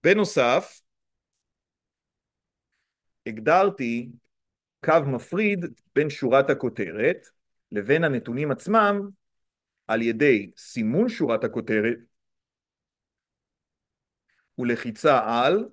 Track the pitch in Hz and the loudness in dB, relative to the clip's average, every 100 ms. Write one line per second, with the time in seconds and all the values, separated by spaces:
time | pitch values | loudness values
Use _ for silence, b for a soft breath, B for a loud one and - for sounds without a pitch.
0 | 165 202 202 - 123 143 - - _ _ | 4 4 2 2 2 2 -2 -20 _ _
1 | _ _ _ _ _ _ _ _ _ _ | _ _ _ _ _ _ _ _ _ _
2 | _ _ _ _ _ _ _ _ _ _ | _ _ _ _ _ _ _ _ _ _
3 | _ _ - 110 110 175 196 196 120 120 | _ _ -14 -4 2 4 2 -2 -6 -6
4 | 127 - _ _ _ _ _ _ - 160 | -8 -18 _ _ _ _ _ _ 2 2
5 | 139 123 - 175 214 202 170 - _ - | 2 -6 -4 -2 -2 -2 -6 -14 _ -2
6 | 151 - 131 131 139 139 123 - 95 95 | -2 -2 2 2 4 0 -2 -6 -8 -2
7 | 127 185 _ _ _ _ _ 104 104 151 | -2 -2 _ _ _ _ _ -8 0 2
8 | 165 127 - 120 147 131 - 220 208 202 | 2 -2 -4 -6 -4 -4 0 2 2 0
9 | 202 - _ _ _ _ _ _ - 110 | -6 -16 _ _ _ _ _ _ -4 -2
10 | 117 110 147 143 98 - - - 110 143 | -2 2 4 2 0 -18 -14 -4 -2 0
11 | 240 - 143 113 117 117 110 110 110 117 | -2 -2 -2 0 -2 -6 -2 -2 0 -4
12 | _ _ _ _ _ _ _ _ _ _ | _ _ _ _ _ _ _ _ _ _
13 | _ _ _ _ _ _ _ _ _ _ | _ _ _ _ _ _ _ _ _ _
14 | _ _ _ _ _ - 123 117 123 110 | _ _ _ _ _ -6 -2 -2 -4 -2
15 | 151 135 107 117 131 196 247 | 2 2 2 0 2 0 -2